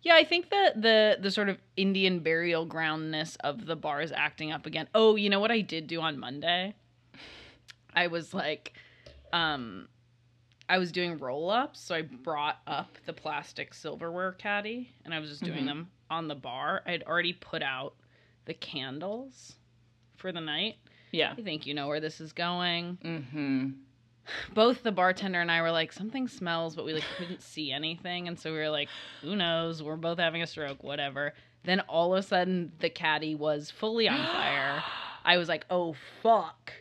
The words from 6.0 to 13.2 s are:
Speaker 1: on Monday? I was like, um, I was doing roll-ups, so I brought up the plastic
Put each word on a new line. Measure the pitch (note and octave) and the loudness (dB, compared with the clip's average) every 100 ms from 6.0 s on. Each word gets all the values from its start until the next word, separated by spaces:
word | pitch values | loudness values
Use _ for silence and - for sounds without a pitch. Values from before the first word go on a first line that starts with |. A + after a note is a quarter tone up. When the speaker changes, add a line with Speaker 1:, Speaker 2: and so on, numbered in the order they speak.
Speaker 1:
on | D#3+ C#3+ | -2 -4
Monday? | A#2+ C#3 E3 F3 F#3+ G3+ _ _ _ - - - - - _ - _ | -8 -4 0 0 0 -8 _ _ _ -20 -20 -20 -20 -20 _ -20 _
I | E3+ F3 | 0 0
was | E3 D#3+ | -2 -6
like, | F#3+ D3 D3+ - - - - - - - | -4 -4 -4 -8 -20 -20 -20 -20 -20 -4
um, | E3+ E3 C#3+ A#2 F#2+ - _ _ _ _ _ _ _ - | 0 0 0 -6 -10 -16 _ _ _ _ _ _ _ 0
I | F#3 | 0
was | F3+ | 2
doing | D#3+ F3 E3 | -2 -2 -4
roll-ups, | C3+ C3+ E3+ A3 C#4+ - | -6 -4 0 0 0 -6
so | - | -6
I | E3+ | -4
brought | D#3+ B2 D3 D3+ D3 - - | -4 -10 -6 -2 -2 -4 -4
up | C#3+ C#3+ - - | -6 -6 -14 -14
the | |
plastic | E3 | -10